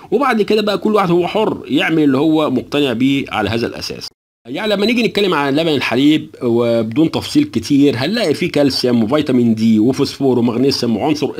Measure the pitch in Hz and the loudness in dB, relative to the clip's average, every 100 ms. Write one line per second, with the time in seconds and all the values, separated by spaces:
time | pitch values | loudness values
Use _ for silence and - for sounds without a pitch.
0 | - 220 269 233 196 214 214 196 220 208 | -4 -2 0 0 0 0 0 -2 0 0
1 | 185 170 170 208 208 117 - 139 185 160 | 2 0 0 -2 -2 -4 -4 -2 0 2
2 | 147 131 160 156 147 127 - 147 139 113 | 2 2 2 2 0 -2 -2 -2 -2 0
3 | 131 139 - 107 101 113 117 - - 58 | 0 0 -4 -4 -2 -2 -4 -8 -12 -12
4 | - _ _ _ 117 151 214 196 208 240 | -14 _ _ _ -12 -6 -2 0 0 0
5 | 220 - 196 156 143 139 170 139 - 117 | 0 0 0 0 0 0 0 0 0 2
6 | 143 151 - - 123 117 117 117 113 117 | 2 2 -2 -6 0 0 2 0 0 0
7 | 160 120 - 147 143 117 - 139 143 120 | 0 -2 -2 -2 0 -4 0 4 4 2
8 | 139 233 190 - 180 147 143 - 123 120 | -2 -2 -2 -2 -2 0 0 0 0 2
9 | 110 151 147 127 117 110 113 110 113 131 | 2 0 2 2 2 2 4 4 2 0
10 | 139 - 139 120 120 113 135 131 120 107 | -4 0 0 2 0 0 0 0 -2 0
11 | 135 147 123 | 0 -2 -2